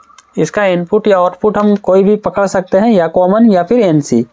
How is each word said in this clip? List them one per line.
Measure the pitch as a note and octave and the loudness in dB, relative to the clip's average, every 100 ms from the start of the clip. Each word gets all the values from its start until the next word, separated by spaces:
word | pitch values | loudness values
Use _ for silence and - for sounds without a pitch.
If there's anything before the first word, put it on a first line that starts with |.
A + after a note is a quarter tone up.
| _ _ _ - | _ _ _ -6
इसका | D#3+ G#3+ G3+ | -4 -2 -2
इनपुट | F3 E3+ G#3 G#3+ | -2 -2 -2 0
या | F#3+ | 0
आउटपुट | F3 F3+ G#3+ G#3 | 0 -2 -4 0
हम | G#3 G3+ | 0 0
कोई | - F#3 | 0 2
भी | G3 G#3 | 2 0
पकड़ | F#3+ G3+ G3 | -2 -4 -2
सकते | G3 F#3 F#3+ | -4 -2 0
हैं, | A3+ | 2
या | G3+ E3 | 0 0
कॉमन | F3+ F3+ G#3 A#3 | 0 0 2 2
या | F#3 | 2
फिर | F3 A#3+ | 0 0
एनसी। | G3 D#3 C#3 A#2 A2+ | 2 0 0 -2 -4